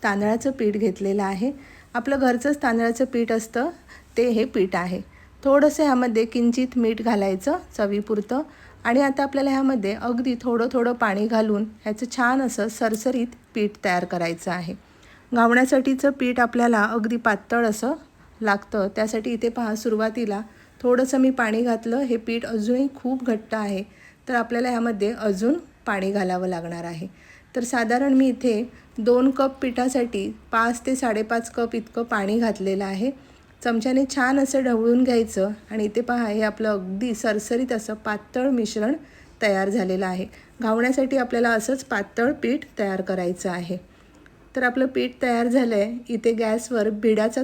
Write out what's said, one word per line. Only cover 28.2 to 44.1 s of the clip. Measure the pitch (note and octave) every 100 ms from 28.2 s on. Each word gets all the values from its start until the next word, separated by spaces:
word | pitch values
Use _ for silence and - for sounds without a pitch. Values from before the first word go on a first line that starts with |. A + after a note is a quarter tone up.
| C4+
इथे | A#3+ B3 G#3+ A#3+ - - -
दोन | A3 B3 C4
कप | C4 C4+ C4+
पिठासाठी | C4 B3 B3+ C4 A#3+ G#3 G3+ A3 -
पाच | A#3 A#3 A#3+ -
ते | C4
साडेपाच | B3+ G#3+ A3 A#3 A#3+
कप | - A#3
इतकं | A#3 A3 -
पाणी | A#3 A3 G3 A3
घातलेलं | A3+ G3+ F#3+ F#3+
आहे. | G3 G3 B3 C#4 - - - _
चमच्याने | A#3+ A#3 C4 C4 C4+
छान | C#4 B3+ C#4
असं | C4+ C4+
ढवळून | B3+ A#3 A3+ A#3+
घ्यायचं | B3+ A#3+ A3+ - G3 G#3+ -
आणि | G#3+
इथे | G#3 A3
पहा, | A#3+ A#3+ A3+
हे | G#3
आपलं | G#3+ G#3+ A3
अगदी | G#3 F#3 G3 B3
सरसरीत | A3 A#3+ G#3 G#3 A#3+ B3+
असं | A#3 G#3+
पातळ | G#3+ A3 G#3 - B3+ C4
मिश्रण | B3 G#3+ A3 G#3+ D#4+ - - - -
तयार | A3 G3 G3
झालेलं | A3 F#3 F#3 F#3+
आहे. | F#3 F#3+ - - -
घावण्यासाठी | A3+ A3+ B3 C4 C4 C4+
आपल्याला | A#3+ A#3+ A#3
असंच | A3+ A3 C4
पातळ | - G#3 G3+ - A#3+
पीठ | D4 A#3 D4 - -
तयार | G3+ F#3+
करायचं | F#3+ F#3 F3+ F3+ G3
आहे. | F3 F3 F#3 - - -